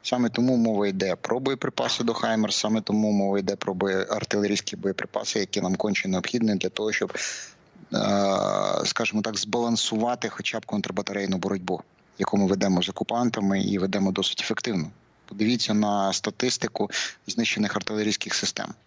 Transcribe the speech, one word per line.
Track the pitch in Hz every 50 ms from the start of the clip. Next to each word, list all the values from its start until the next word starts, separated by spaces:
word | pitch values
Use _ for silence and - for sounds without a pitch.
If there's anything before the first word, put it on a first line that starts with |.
Саме | _ - - 123 123 113
тому | - - 123 127 131
мова | 120 117 113 110 101 104
йде | 101 95 95 98 95 92
про | - - - 113 131
боєприпаси | 135 135 135 127 - 131 - - 123 127 - - 123
до | 117 113
«Хаймерс», | - - 113 113 110 107 104 -
саме | - - 107 110 110
тому | 101 - 101 107 107 107
мова | 104 101 101 98 98 101
йде | 95 95 101
про | 95 - - 95
бої-, | 92 98 98 95 95 92 -
артилерійські | 110 107 95 - - 104 101 101 104 98 - - -
боєприпаси, | 92 87 98 95 - - 98 - 104 107 - - 110
які | 98 - - 104
нам | 92 90 95
конче | 90 - 107 98 - - 98
необхідні | 92 92 90 - - 123 117 110 104
для | 92 92 90
того, | - - 107 110
щоб, | 107 - - 92
е, | - - - - - - - - - _ _ _ _ - - - - - 104 101 101 101 101 98 98 - 50 50 50 50 50 50 50 - -
скажімо | - - - 113 104 - 107
так, | 101 113 107 98
збалансувати | - 107 104 120 120 117 117 110 - - 113 110 113 120 123 120 - 110
хоча | - - - - - 113
б | -
контрбатарейну | - - 104 92 - 92 95 98 - 98 101 98 95 95 92
боротьбу, | 87 95 98 95 90 92 92 85 - _ _ _ _ _ _ -
яку | 101 - -
ми | 101 98
ведемо | 92 98 95 104 98 95 87
з | 90 98
окупантами | 98 - - - 110 117 123 120 - 113 101 98 98 98
і | 98 98 101 98
ведемо | 92 95 95 101 98 95
досить | 92 98 95 - - -
ефективно. | - - 110 - - 127 107 90 76 80 - - _ _ _ _ _
Подивіться | - - 101 107 110 123 117 - - 110
на | 104 107 104 101 101 98 98
статистику | 95 - - 107 101 _ - 127 - - - - - - 101 101 - - - - - - _
знищених | - - - 113 - - 110 104 101 -
артилерійських | 104 92 - 107 107 107 107 104 - - 107 -
систем. | - - - - - - - 110 - _